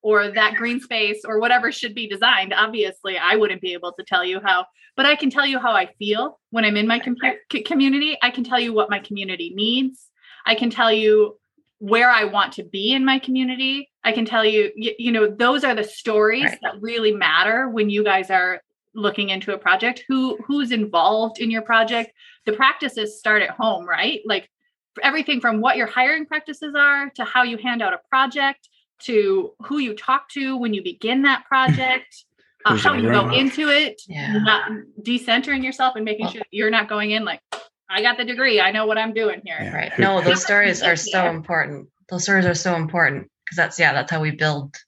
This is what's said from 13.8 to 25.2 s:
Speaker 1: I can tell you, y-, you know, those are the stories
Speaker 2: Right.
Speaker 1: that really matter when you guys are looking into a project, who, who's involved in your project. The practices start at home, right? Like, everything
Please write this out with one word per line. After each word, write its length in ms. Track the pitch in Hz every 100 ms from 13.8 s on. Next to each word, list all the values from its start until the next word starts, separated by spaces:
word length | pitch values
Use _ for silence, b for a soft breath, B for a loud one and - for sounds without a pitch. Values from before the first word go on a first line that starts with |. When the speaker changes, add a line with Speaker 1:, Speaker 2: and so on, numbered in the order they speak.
| 277 _
Speaker 1:
I 80 | 226
can 140 | 220
tell 200 | 220 226
you, 280 | 214 214 208 214
y-, 180 | 220 214
you 140 | 233
know, 160 | 226 214
those 340 | 208 240 277
are 120 | 269
the 100 | 220
stories 600 | 208 - 233 214 208 240 294
Speaker 2:
Right. 120 | -
Speaker 1:
that 180 | - 202
really 320 | 220 233 214
matter 560 | 208 170 160 196 233 262
when 220 | 226 214
you 120 | 202
guys 280 | 214 196 190
are 300 | 185 180 180 _ _ _
looking 340 | 220 208 208 196
into 220 | 190 202
a 60 | 190
project, 440 | 180 190 226 247 -
who, 300 | 269 254 - 233
who's 260 | 285 247
involved 680 | 233 208 170 175 220 226 220
in 100 | 233
your 120 | 226
project. 480 | 220 226 226 240 226 b b b -
The 60 |
practices 680 | 214 269 - 269 226 214 -
start 240 | 220 214
at 80 | 185
home, 340 | - 220 185 175
right? 340 | 160 214 320
Like, 240 | 220 196 - _ _ _ _ -
everything 380 | 277 311